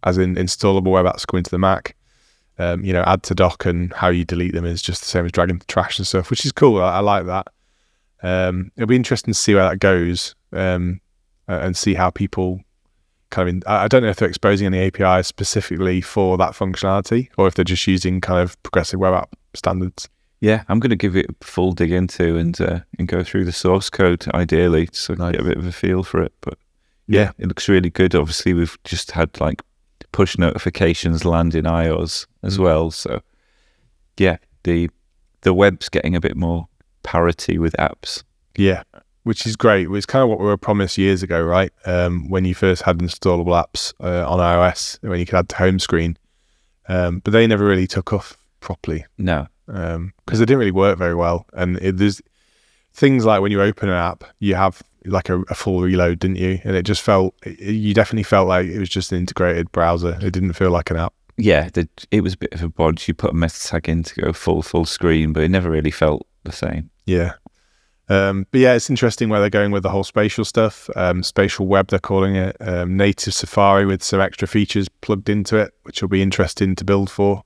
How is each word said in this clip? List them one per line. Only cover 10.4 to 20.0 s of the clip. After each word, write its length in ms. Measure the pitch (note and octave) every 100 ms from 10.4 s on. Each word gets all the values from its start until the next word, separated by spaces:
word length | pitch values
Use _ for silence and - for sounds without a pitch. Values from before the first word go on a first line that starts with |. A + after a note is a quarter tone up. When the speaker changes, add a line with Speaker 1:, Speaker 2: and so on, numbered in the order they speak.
| _
Speaker 1:
um, 480 | F#2 F#2 F2+ F2+ F#2 _ _ _ _ -
a-, 120 | F2+
and 180 | F#2 F2+
see 160 | -
how 160 | F2+ F#2
people 500 | - G2 - F#2 F#2 - _ _ _ _ _ _
kind 180 | - F2+
of, 80 | F2+
in-, 80 | F2+
I, 160 | G#2
I 40 | G#2
don't 140 | C3+
know 80 | A2+
if 60 | F#2+
they're 120 | G2+
exposing 380 | F2+ G#2 G2+ G2+
any 140 | F#2
A 100 | F#2
P 140 | -
Is 240 | F#2+ F#2 F2+
specifically 720 | - G2 - - F2 F#2 F#2
for 340 | F2 - F#2+ F2+
that 140 | F#2+
functionality 760 | - G2 F2+ G2 G2 G#2 A#2 B2+ -
or 80 | G2
if 60 |
they're 100 | -
just 220 | F2 F2+ -
using 360 | F#2+ F#2 F#2
kind 200 | F2+ F2+
of 200 | F2+ -
progressive 360 | - F#2+ E2 F#2
web 140 | F#2+
app 220 | F#2 - - _
standards. 560 | - - F#2 F#2 -